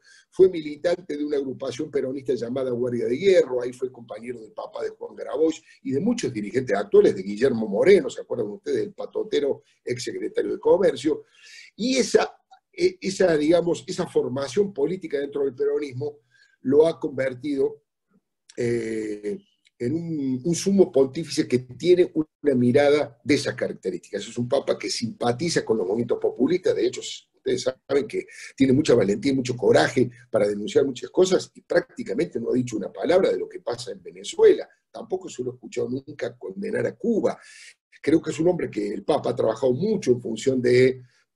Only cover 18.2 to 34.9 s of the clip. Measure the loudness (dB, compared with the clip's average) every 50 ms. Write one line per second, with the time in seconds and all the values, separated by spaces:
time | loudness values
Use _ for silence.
18.2 | _ _ _ _ _ -14 _ -4 -2 -2 -2 -2 -2 -4 -6 -6 -6 -6 -8 -6
19.2 | -6 -6 -6 -6 -8 _ _ _ _ _ _ _ -4 -4 -4 -4 -4 -6 -6 -4
20.2 | -4 -4 -4 -2 -2 -2 -2 0 0 4 6 6 6 6 6 4 4 4 2 -4
21.2 | -8 -4 -2 -2 0 0 0 -2 -2 -4 -10 -2 2 4 6 6 4 2 0 -2
22.2 | -4 -4 _ _ 0 2 2 4 4 4 6 6 6 6 4 4 2 -2 -6 _
23.2 | 0 0 2 2 0 -2 -4 -4 -6 -6 -6 -6 -6 -6 -6 -6 -8 -10 -10 -10
24.2 | -10 -8 -6 -6 -4 -2 0 0 0 0 -2 -4 -4 -6 -6 -6 -6 -6 -6 -4
25.2 | -2 -2 -2 0 -2 -2 0 0 0 0 0 0 0 0 -2 -2 -2 -2 -2 -2
26.2 | 0 -2 0 0 0 0 0 0 0 0 0 2 0 -2 -2 -4 -8 -12 -12 -14
27.2 | -16 _ _ _ _ -4 -4 -2 -2 -4 -6 -6 _ -2 -2 -2 -2 -2 -6 -8
28.2 | -8 -10 -14 -20 -20 -14 -2 2 2 4 4 4 4 4 4 4 4 2 0 0
29.2 | 0 0 0 0 -2 -4 -4 0 2 4 4 4 4 2 2 2 0 0 -2 -6
30.2 | -10 _ -2 0 0 0 -2 -4 -6 -2 2 2 2 2 0 -4 -10 -4 0 2
31.2 | 2 4 2 0 0 -4 _ -20 -8 -2 0 0 0 -2 _ -10 -8 -6 -4 -4
32.2 | -4 -4 -4 -6 -4 -2 0 0 0 -2 -4 -6 -8 -8 -8 -4 -2 2 2 2
33.2 | 2 2 0 -2 -4 -8 -10 -10 -8 -8 -8 -8 -8 -12 -14 -14 -16 -18 -18 -16
34.2 | -14 -10 0 4 6 6 6 6 2 -8 _ _ _ _